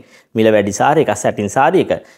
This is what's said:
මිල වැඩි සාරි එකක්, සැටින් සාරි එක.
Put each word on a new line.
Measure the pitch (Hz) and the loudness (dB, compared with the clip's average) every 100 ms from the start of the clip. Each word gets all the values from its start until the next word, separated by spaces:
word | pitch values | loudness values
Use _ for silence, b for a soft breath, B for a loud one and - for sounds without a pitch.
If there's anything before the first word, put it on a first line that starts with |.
| b b b 113 | b b b 0
මිල | 110 | 2
වැඩි | 107 101 | 2 0
සාරි | 95 127 156 | 0 0 2
එකක්, | - - | 0 -2
සැටින් | 120 107 101 | -4 -4 -4
සාරි | 135 147 180 107 | 0 2 2 0
එක. | 87 - | -4 -10